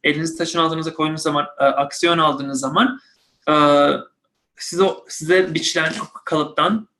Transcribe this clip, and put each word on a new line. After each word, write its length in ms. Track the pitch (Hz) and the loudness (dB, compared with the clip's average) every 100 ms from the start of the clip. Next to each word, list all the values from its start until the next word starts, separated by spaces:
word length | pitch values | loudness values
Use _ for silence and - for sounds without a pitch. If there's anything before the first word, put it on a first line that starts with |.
elinizi 340 | 151 147 165 - | 0 -2 -4 -6
taşın 200 | 165 170 | -4 0
altınıza 360 | 160 160 160 | -2 -2 -6
koyduğunuz 280 | 156 156 156 | -4 -4 -2
zaman, 240 | 160 147 143 - | -2 -2 -4 2
e, 60 | |
aksiyon 540 | 139 135 143 - 170 170 | 2 2 -4 0 0 2
aldığınız 420 | 156 139 139 135 | 2 0 -6 -6
zaman, 400 | 135 165 262 - _ _ _ _ - | -2 2 0 0 _ _ _ _ 0
e, 60 | 151 147 143 143 147 - _ _ _ _ _ | 2 4 6 4 0 -6 _ _ _ _ _
size 260 | - 170 | -10 0
o, 220 | 190 - - | 2 0 -12
size 460 | - 156 185 170 | -10 2 2 2
biçilen 380 | 156 - 165 160 - - - | -2 -2 -2 -2 -4 -12 -14
kalıptan 640 | - 160 147 151 160 220 - | -4 -2 -2 0 0 0 -6